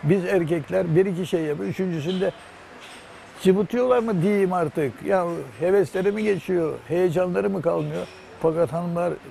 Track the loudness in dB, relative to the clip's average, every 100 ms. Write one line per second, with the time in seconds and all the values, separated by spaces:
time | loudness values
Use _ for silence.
0 | 2 2 2 0 2 -2 -2 -2 2 2
1 | 2 0 -2 -2 -2 -4 -4 -4 -2 -2
2 | -4 -2 -2 -4 -18 -20 -20 -20 -20 -20
3 | -20 -20 -20 -2 4 4 2 0 2 2
4 | 2 2 2 2 2 2 0 0 -2 -4
5 | 0 0 0 -4 -10 -4 2 4 2 0
6 | -2 0 0 -2 0 0 0 -4 -4 0
7 | 2 2 0 0 0 0 0 0 -2 -6
8 | -8 -14 -20 -2 0 2 0 0 -4 -2
9 | -2 -4 -10